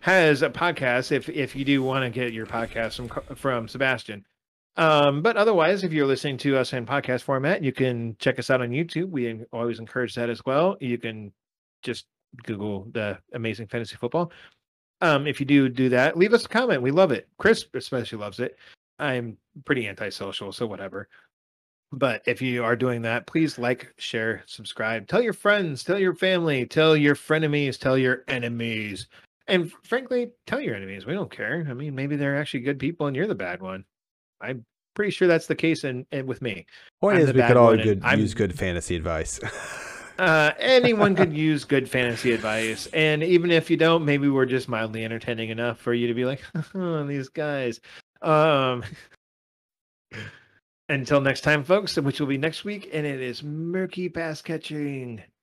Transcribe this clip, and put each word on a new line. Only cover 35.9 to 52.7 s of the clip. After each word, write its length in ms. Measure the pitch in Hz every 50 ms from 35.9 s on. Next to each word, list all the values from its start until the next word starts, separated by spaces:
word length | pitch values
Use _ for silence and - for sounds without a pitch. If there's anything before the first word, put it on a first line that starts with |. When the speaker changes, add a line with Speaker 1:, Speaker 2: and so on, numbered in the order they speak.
| 131 123 131 _ -
Speaker 1:
in, 140 | 139 131
with 160 | 131 123 - -
me. 240 | 120 101 90 - _ _ - - - _ _
Speaker 2:
Point 160 | - 202 208
Speaker 1:
I'm 60 | 180 160
Speaker 2:
is, 40 | 135
Speaker 1:
the 60 | 127
Speaker 2:
we 60 | 127
Speaker 1:
bad 80 | 120 117
Speaker 2:
could 80 | 123
all 100 | 123 120
Speaker 1:
one, 80 | 117 113 110
and 40 | 110
Speaker 2:
good, 160 | 110 104 98 -
Speaker 1:
I'm 160 | 120 131 110
Speaker 2:
use 140 | 107 101 -
good 240 | - 110 95 87 -
fantasy 380 | - 95 87 87 - - 90
advice. 420 | 85 78 87 82 80 82 - - - -
<laughs> 460 | 113 - - - - - - - - - - - - -
Speaker 1:
Uh, 360 | - 185 180 160 156 151 151 156 -
anyone 520 | - 247 262 254 240 247 233 208 208 202 190
could 160 | 170 196 170 151
use 320 | 151 156 156 156 147 123
good 260 | - 143 135 131 131
fantasy 400 | - 131 123 120 117 107 - 127
advice. 560 | 117 110 104 110 107 110 110 110 110 - - - -
And 280 | 160 156 156 151 151 156
even 260 | 170 185 175 170 175
if 180 | 170 165 156 -
you 80 | 165
don't, 280 | - 160 165 165 170 160
maybe 240 | 147 143 143 139 143
we're 160 | 139 135 131
just 220 | 123 123 131 120 -
mildly 360 | 117 110 113 110 110 113 113
entertaining 440 | 113 113 113 - - 120 110 113 110
enough 300 | 113 113 120 120 117 -
for 120 | - 123 120
you 140 | 120 120
to 80 | 120 117
be 100 | 117 123
like, 160 | 127 139 131 - - _ 160
<laughs> 160 | 151 - -
"Oh, 280 | 190 185 175 165 156 147
these 240 | 143 143 139 135 135
guys." 520 | _ - 151 151 147 139 131 123 110 - _ - - - - _ _ _ -
Um, 600 | 170 156 151 151 160 151 139 135 127 127 123 117 - - - - _ _ _ _ _ _ _ _ _ _ _ _ _ _ _ _ _ _ _ _ _ -
<laughs> 760 | 107 107 104 - - _ _ _ _ _ _ _ _ _ _
until 320 | 151 135 131 - 147 143
next 200 | 139 135 131 -
time, 240 | - 151 151 151 139
folks, 320 | 139 180 202 208 180 -
which 240 | - 143 143 135 -
will 80 | 151 135
be 100 | 139 135
next 240 | 139 160 160 - -
week, 260 | 202